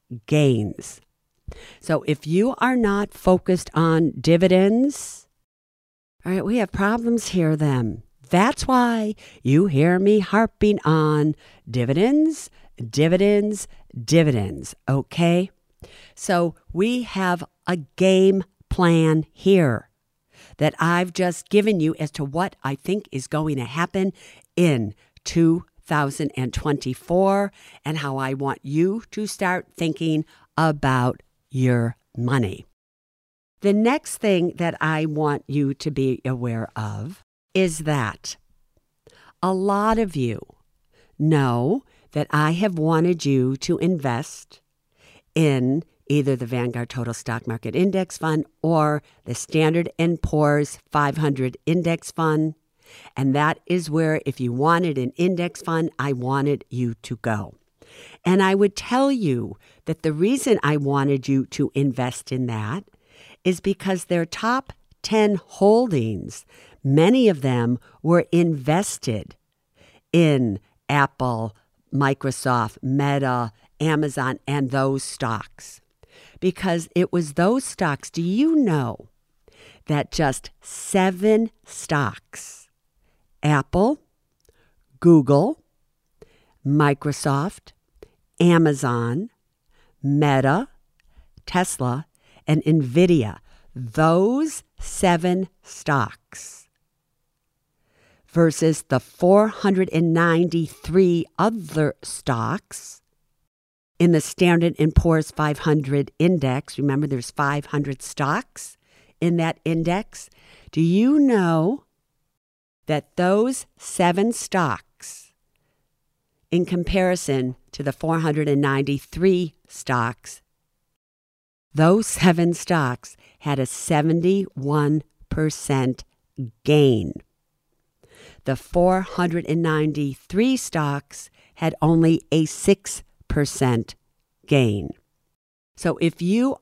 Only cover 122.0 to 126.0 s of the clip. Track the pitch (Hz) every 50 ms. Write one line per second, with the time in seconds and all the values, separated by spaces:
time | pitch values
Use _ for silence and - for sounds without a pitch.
122 | 220 - - - 160 185 165 170 170 175 175 - - - 180 160 139 123 123 -
123 | - - - _ _ _ _ _ - 147 143 135 127 - - - - - 170 151
124 | 147 160 165 170 165 185 196 202 190 - - 143 131 143 147 151 147 143 151 156
125 | - _ _ _ - _ - 156 156 156 - - - - 139 135 127 131 120 -